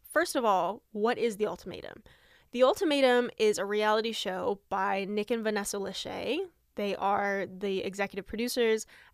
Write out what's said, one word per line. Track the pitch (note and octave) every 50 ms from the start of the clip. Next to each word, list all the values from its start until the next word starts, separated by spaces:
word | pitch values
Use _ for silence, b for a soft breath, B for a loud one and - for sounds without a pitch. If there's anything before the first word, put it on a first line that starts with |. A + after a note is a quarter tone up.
| -
First | - - D4+ E4+ - -
of | D4 A#3
all, | A3 G3 F#3 E3 F3 G3+ - - _
what | - G#3+ G#3 A#3 A#3+
is | - A3 A#3 G#3
The | F#3+ G#3
Ultimatum? | F3+ F3 F3+ - F#3+ - - - G1+ - - b b b b b b b b b b
The | - A#3+ B3+
Ultimatum | B3+ G#4 - G4+ D#4+ D4 C#4 C4+ B3+ B3 B3 B3 A#3 -
is | - A3 G#3+ G#3
a | - -
reality | G3 G#3 G#3 G#3+ G#3+ G#3+ A3 A3 A3+
show | A3 - - G3 F#3 F#3 F3+ F#3+ G3+ G3 _ _
by | F#3+ G3 F#3+ G3+ G3+ G3 G3
Nick | F#3+ G#3 G#3 G3+ -
and | B3 A#3 G#3+
Vanessa | G#3+ G#3+ G3+ G3+ - -
Lachey. | G3+ G3 F#3+ F#3+ - - - F#3 F#3 - G3 B3+ E4 G4 F4+ - _ _ _ _
They | - G#3 G3+ F#3+
are | - - G3 G3+ G3+ G3+ G3+ G3 G3 F#3+
the | - F#3 F#3 G#3 G3+ F#3+ F#3+ -
executive | G3 F#3 G3+ G3 G3 - G3 G3
producers. | - - G#3 A#3+ B3 - B3+ A#3 A3+ A3 A3 - B B B B B